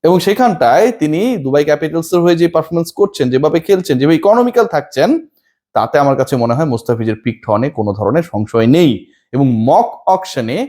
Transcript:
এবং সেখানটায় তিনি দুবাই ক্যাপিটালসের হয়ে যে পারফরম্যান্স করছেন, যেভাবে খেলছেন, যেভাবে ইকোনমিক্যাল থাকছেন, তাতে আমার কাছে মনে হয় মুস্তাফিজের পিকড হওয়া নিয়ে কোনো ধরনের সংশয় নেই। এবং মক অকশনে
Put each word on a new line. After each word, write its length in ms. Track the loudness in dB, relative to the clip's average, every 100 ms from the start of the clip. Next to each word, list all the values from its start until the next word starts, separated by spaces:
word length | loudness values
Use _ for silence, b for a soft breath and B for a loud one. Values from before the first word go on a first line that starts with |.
| 2
এবং 120 | 2 0
সেখানটায় 600 | 0 0 2 2 4 2 0
তিনি 200 | -2 0 -2 -2
দুবাই 200 | 0 0 0
ক্যাপিটালসের 500 | -2 -2 -6 -2 0
হয়ে 160 | 2 2
যে 60 | 0 0
পারফরম্যান্স 340 | -2 -4 -4 -2
করছেন, 260 | -4 0 -2
যেভাবে 240 | 0 0 0 0
খেলছেন, 280 | -2 0 0
যেভাবে 200 | 2 2
ইকোনমিক্যাল 440 | 2 2 2 0 0 -2
থাকছেন, 340 | -4 -2 0 0 -6 _ _ _ _ -2
তাতে 200 | 0 2
আমার 120 | 2 0
কাছে 140 | -2 0
মনে 120 | 0 0
হয় 120 | -2
মুস্তাফিজের 440 | -2 -2 -2 -2 -4
পিকড 200 | -6 -6 -2
হওয়া 120 | -2
নিয়ে 160 | -2 -4
কোনো 120 | -4 -2
ধরনের 260 | -2 -2 -4
সংশয় 360 | -6 -2 0 4 4
নেই। 160 | 4 0 -8 b b -2
এবং 100 | 0 0 2
মক 200 | 2 0 -4 -2 -2
অকশনে 420 | -4 -8 -6 -6